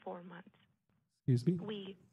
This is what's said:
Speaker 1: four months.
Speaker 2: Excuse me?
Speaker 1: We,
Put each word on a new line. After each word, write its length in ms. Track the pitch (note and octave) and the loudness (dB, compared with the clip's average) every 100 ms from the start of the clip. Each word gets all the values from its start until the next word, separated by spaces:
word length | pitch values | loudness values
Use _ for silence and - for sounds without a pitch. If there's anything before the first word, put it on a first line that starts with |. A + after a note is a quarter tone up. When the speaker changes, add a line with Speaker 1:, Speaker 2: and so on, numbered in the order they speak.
Speaker 1:
four 180 | F#3+ F3+ F3+ | -8 -8 -10
months. 220 | F3 - _ _ _ _ _ _ _ - | -14 -16 _ _ _ _ _ _ _ 4
Speaker 2:
Excuse 180 | A#2+ D#3+ | 4 4
me? 200 | F3+ G#3+ | 0 -2
Speaker 1:
We, 300 | G#3+ F#3+ G3 - | -6 -8 -12 -8